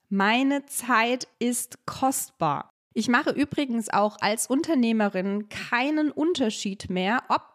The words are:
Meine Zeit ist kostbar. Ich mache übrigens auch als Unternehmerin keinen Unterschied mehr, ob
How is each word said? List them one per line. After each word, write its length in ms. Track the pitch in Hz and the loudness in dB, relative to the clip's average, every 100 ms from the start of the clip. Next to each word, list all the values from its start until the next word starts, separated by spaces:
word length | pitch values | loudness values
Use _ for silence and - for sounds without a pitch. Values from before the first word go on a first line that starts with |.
| _ | _
Meine 560 | 196 196 240 269 285 | 0 2 4 2 0
Zeit 640 | 277 - 247 226 233 247 - - | -4 -8 0 2 2 0 -6 -4
ist 460 | 240 240 - - | -2 -2 -6 -12
kostbar. 840 | - - 262 - - - 160 139 - _ _ | -14 -2 -2 -2 -6 -4 -2 -2 -6 _ _
Ich 140 | - 214 | -4 2
mache 220 | 247 - | 2 2
übrigens 600 | - 285 - 277 233 214 | 0 -2 -2 -2 -2 -2
auch 260 | 196 208 - | 0 0 0
als 260 | 196 233 - | -2 -2 0
Unternehmerin 1000 | 262 330 302 233 220 202 185 196 202 208 | 0 2 2 4 2 2 0 -2 -4 -6
keinen 640 | - - 240 269 311 302 | -12 -4 0 0 0 0
Unterschied 800 | - 320 349 220 - 202 196 - | 0 0 2 0 0 -4 -6 -4
mehr, 360 | 185 185 247 - | -2 0 0 0
ob 140 | - - | -2 -2